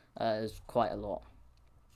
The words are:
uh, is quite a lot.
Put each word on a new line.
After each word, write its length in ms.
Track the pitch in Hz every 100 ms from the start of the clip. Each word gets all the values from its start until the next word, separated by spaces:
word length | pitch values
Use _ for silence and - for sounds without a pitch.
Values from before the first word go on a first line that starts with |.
| - -
uh, 200 | 113 110
is 220 | 110 - -
quite 260 | 120 110
a 40 | 104
lot. 260 | 104 92 - - - - - - -